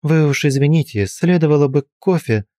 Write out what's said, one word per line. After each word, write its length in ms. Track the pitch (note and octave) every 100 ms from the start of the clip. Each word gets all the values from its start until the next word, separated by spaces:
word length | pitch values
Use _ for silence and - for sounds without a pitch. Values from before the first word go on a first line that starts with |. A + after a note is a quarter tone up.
Вы 240 | D3+ D#3+ D3+
уж 180 | C#3
извините, 600 | D3 C3+ C#3+ D#3+ C#3 G#2 G2
следовало 640 | - E3+ F3+ D#3 D3 C#3+
бы 180 | C#3 - _
кофе 440 | - F3 - A2 G#2